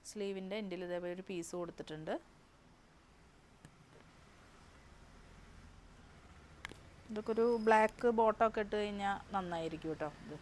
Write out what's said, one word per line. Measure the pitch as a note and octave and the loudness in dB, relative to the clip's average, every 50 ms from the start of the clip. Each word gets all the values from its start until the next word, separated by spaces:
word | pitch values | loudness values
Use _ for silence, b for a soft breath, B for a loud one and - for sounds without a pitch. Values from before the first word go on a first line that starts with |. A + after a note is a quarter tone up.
| _ - | _ -14
സ്ലീവിൻ്റെ | - G#3+ G3+ G3 G3 F#3+ F#3+ F#3 G3 A3 G#3+ | -8 -6 -6 -6 -6 -6 -8 -6 -6 -6 -6
എൻഡിൽ | F#3+ F3+ F3+ F3+ | -6 -6 -6 -6
ഇതേപോലെ | F3 F3 F3 F3+ F3 F3 | -4 -4 -4 -4 -6 -6
ഒരു | F#3 F#3+ - | -8 -8 -8
പീസ് | G3 F3 E3+ - - F3+ | -8 -8 -6 -6 -6 -6
കൊടുത്തിട്ടുണ്ട്. | F3 E3 E3+ - D#3+ - D#3 D#3 D#3 E3 A3+ E4+ - - - - - - - - - - - - - - - - - - - - - - - - - - - - - - - - - - - - - - - - - - - - - - - - - - - - - - - - - - - - - - - - - - - - - - - - - - - - - - - - - - - - - - - - - - - - - - - - - - | -6 -6 -8 -12 -12 -10 -10 -10 -6 -6 -6 -8 -8 -14 -20 -20 -20 -20 -20 -20 -20 -20 -20 -20 -20 -20 -20 -20 -20 -20 -20 -20 -20 -20 -20 -20 -20 -20 -20 -20 -20 -20 -20 -20 -20 -20 -20 -20 -20 -20 -20 -20 -20 -20 -20 -20 -20 -20 -20 -20 -20 -20 -20 -20 -20 -20 -20 -20 -20 -20 -20 -20 -20 -20 -20 -20 -20 -20 -20 -20 -20 -20 -20 -20 -20 -20 -20 -20 -20 -20 -20 -20 -20 -20 -20 -20 -20 -20 -20 -18 -18 -16 -16 -16 -20 -20 -20 -20 -14 -6
ഇതൊക്കെ | A3 G#3+ G#3+ - A3 | -6 -4 -2 0 2
ഒരു | A3 A3+ A#3+ A#3+ A#3 A3 | 4 6 4 4 4 6
ബ്ലാക്ക് | A3 A3 G#3+ A3 G#3+ - - - A#3+ A3+ A3 | 8 8 8 8 6 2 2 2 2 4 6
ബോട്ടം | A3+ A3 G#3+ - A#3 A3 | 4 4 6 6 2 2
ഒക്കെ | G#3 A3+ G#3+ | 4 0 -2
ഇട്ട് | G3+ - G#3+ | 0 0 -2
കഴിഞ്ഞാൽ | G#3 G#3 G3+ G3+ G3 G3 G3+ F#3+ - - G3+ | -2 -2 -2 -2 -2 -2 -2 -4 -6 -4 -4
നന്നായിരിക്കും | G3 F#3 F3 F3 E3 E3 D#3+ D#3+ D#3+ - D#3+ D#3 - D#3 | -4 -2 -2 -4 -4 -4 -4 -6 -6 -6 -6 -4 -4 -4
ട്ടോ | D3 - - - | -6 -6 -10 -14
ഇത്. | - D3+ D#3 | -14 -14 -14